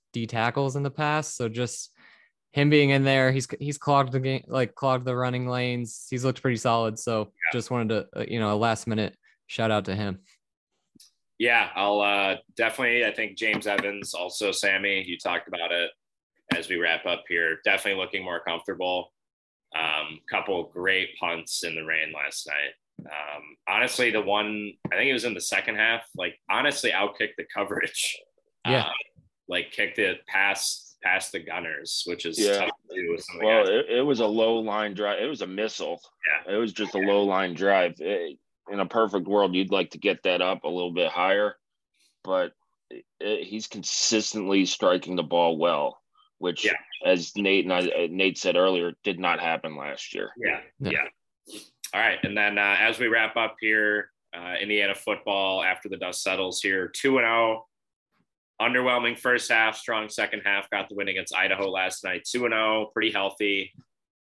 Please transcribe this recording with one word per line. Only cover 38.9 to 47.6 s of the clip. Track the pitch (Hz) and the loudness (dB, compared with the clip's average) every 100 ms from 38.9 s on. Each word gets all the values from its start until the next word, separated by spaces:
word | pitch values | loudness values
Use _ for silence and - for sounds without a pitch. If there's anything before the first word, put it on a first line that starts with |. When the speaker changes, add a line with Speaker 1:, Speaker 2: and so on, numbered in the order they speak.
| 117 107 98 87 | 2 2 2 2
Speaker 3:
world, | 101 95 90 | 4 4 2
you'd | 95 | 2
like | 98 90 | 2 0
to | 78 | 0
get | 101 90 | 0 0
that | 92 90 | 0 2
up | 90 92 | 2 0
a | 87 | -2
little | 90 90 | -2 -2
bit | 85 80 | 0 0
higher, | 87 92 101 104 - _ _ _ _ _ _ | 2 2 4 2 -2 _ _ _ _ _ _
but | 95 92 85 _ _ _ - | -2 0 0 _ _ _ -20
it, | - - - | -20 -18 -8
it, | 104 107 95 | -4 -4 -4
he's | 110 - | -8 -10
consistently | 104 - - - 110 - 107 95 98 90 | -10 -6 -2 2 2 0 -4 2 2 2
striking | - 98 90 - 90 | 2 2 2 0 -4
the | |
ball | 78 87 82 80 | 0 2 2 4
well, | 85 76 69 - _ _ _ - | 2 2 0 -4 _ _ _ -4
which, | 90 80 107 | -4 0 0
Speaker 2:
Yeah. | - - - 90 | 0 -4 -2 2
Speaker 3:
as | 92 82 104 | 2 2 0
Nate | 98 98 | 4 4